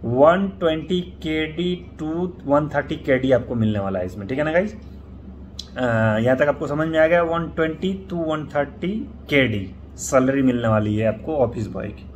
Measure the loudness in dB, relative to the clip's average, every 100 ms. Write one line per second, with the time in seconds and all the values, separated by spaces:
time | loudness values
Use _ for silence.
0 | 0 6 8 8 0 0 0 0 -2 -4
1 | -4 -8 -4 -2 -2 -2 -4 -4 -8 -8
2 | -4 -2 -4 -6 0 2 2 -2 -2 -6
3 | 0 2 4 2 2 0 2 0 -2 -2
4 | -4 -8 -6 -2 2 2 0 -6 -16 -16
5 | -18 -18 -18 -18 -16 -16 -12 -2 0 2
6 | 4 4 2 4 2 0 -4 -2 0 4
7 | 4 4 2 -2 -4 -2 -2 0 -4 -4
8 | -6 -4 -2 -2 -2 -2 -2 -4 -4 -4
9 | -8 -12 0 2 4 0 -6 -12 -18 -12
10 | 2 4 4 4 2 2 2 2 2 2
11 | 2 0 -4 0 0 0 -6 -6 -8 -10
12 | -18